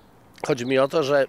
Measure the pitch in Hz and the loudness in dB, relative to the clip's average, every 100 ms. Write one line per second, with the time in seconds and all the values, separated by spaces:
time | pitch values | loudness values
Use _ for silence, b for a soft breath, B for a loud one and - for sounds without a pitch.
0 | _ _ _ - - 135 123 135 139 165 | _ _ _ -10 -6 -4 0 0 2 0
1 | 135 143 | 0 0